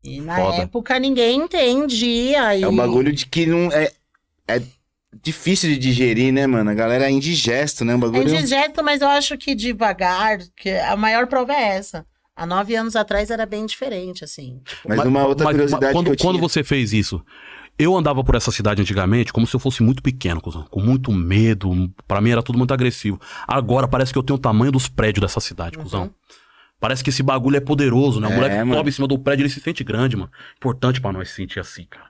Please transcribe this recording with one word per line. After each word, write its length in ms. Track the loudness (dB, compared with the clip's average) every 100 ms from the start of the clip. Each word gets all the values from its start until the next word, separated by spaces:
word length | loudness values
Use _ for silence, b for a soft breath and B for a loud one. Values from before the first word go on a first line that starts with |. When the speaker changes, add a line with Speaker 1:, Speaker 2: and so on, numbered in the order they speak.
Speaker 1:
E 160 | -12 -12
na 160 | -6 0
Speaker 2:
Foda. 220 | 0 0
Speaker 1:
época 400 | -2 -6 -2 0
ninguém 420 | 2 2 2 2
entendia. 1120 | 0 2 2 2 0 0 0 0 2 2 2 2
E 80 |
Speaker 3:
É 40 | 2
um 80 | 2
bagulho 360 | 4 2 2
de 140 | 0 -4
que 200 | 0 2
não 260 | 2 2
é, 200 | 2 0 -4 _ _ _ _ -4
é 140 | -4 -4 _ _ _ _ -10
difícil 480 | -8 -4 0 0 2
de 60 | 0
digerir, 560 | 2 2 2 4 2
né, 140 | 4 2
mano? 220 | 2 2
A 40 |
galera 320 | 0 0 2 2
é 60 |
indigesto, 760 | 0 0 -2 0 0 -2 -2 0
né? 80 |
Um 40 | 2
Speaker 1:
É 40 |
Speaker 3:
bagulho 280 | 2 2 2 0
Speaker 1:
indigesto, 480 | 0 0 0 -2
mas 180 | -2 2
eu 60 | 2
acho 280 | 2 0 -6
que 160 | -6
devagar, 840 | -4 -4 -2 -2 0 -2 0 0 -2 -6 _
que 140 | -4
a 240 | -2 -2 0
maior 320 | 2 0 0
prova 260 | 0 0
é 220 | 0 0 -2
essa. 280 | -6 -14 -16 _ _ -12
Há 100 | -4
nove 300 | -2 -2 -4
anos 200 | -2 -2
atrás 340 | 0 -2 -2
era 160 | -4 -4
bem 200 | -6 -8
diferente, 580 | -6 -8 -8 -10 -12
assim. 380 | -12 -12 -14 -16 -18
Tipo 160 | -14 -2
Speaker 3:
Mas 80 | 0
Speaker 2:
Mas, 80 | 2
Speaker 3:
uma 180 | 4 2
outra 180 | 2 2
Speaker 2:
mas, 80 |
Speaker 3:
curiosidade 300 | 4 2 2 2
Speaker 2:
mas 80 |
quando, 120 | 2 2
Speaker 3:
que 60 |
eu 40 | 2
Speaker 2:
quando 200 | 2 2
Speaker 3:
tinha. 120 | 0
Speaker 2:
você 140 | -2
fez 280 | 0 0 2
isso, 280 | 0 0 -4 -10 B B B B _
eu 180 | 2 2
andava 280 | 2 0
por 120 | 2 2
essa 160 | 0
cidade 300 | 0 0 0
antigamente 500 | 0 0 2 2 0
como 140 | 0 0
se 100 | 0
eu 40 |
fosse 240 | -2 2
muito 180 | 2 2
pequeno, 400 | -2 -2 -4 -4
cuzão, 240 | -6 -12 -8
com 80 | -2
muito 300 | 0 0 0
medo. 800 | 0 2 4 4 2 0 0 -2 -6 -4
Pra 120 | 0
mim 100 | 2
era 100 | 2
tudo 160 | 0 0
muito 160 | 0
agressivo. 460 | 2 0 -2 -4 -6 B B B
Agora 400 | -2 0 0 2
parece 240 | 0 0
que 60 | -2
eu 60 |
tenho 140 | 0 0
o 40 |
tamanho 300 | 2 2 4
dos 160 | 2 -2
prédios 340 | 0 0 2
dessa 180 | 0 -2
cidade, 380 | -6 -8 -10 -10
Speaker 1:
Uhum. 60 |
Speaker 2:
cuzão. 320 | -8 -6 -6 -10 b b b b b b
Parece 240 | -4 -2
que 80 | -2
esse 100 | 0
bagulho 360 | 0 0 2 0
é 20 |
poderoso, 600 | 2 2 4 4 4 2
né? 80 | 0
O 40 |
Speaker 3:
É, 40 | 2
Speaker 2:
moleque 200 | 2 2
Speaker 3:
mano. 180 | 2 2
Speaker 2:
sobe 140 | 0
em 40 |
cima 140 | -2 -2
do 120 | 0
prédio, 240 | 0 2
ele 60 | 0
se 100 | -2
sente 240 | -6 -6
grande, 320 | -4 0 0 0
mano. 140 | -6 B B B
Importante 420 | -4 0 0 0
pra 120 | -4
nós 180 | -6 -10
se 60 | -10
sentir 240 | -10 -8
assim, 260 | -12 -16 -20
cara. 200 | -20 -20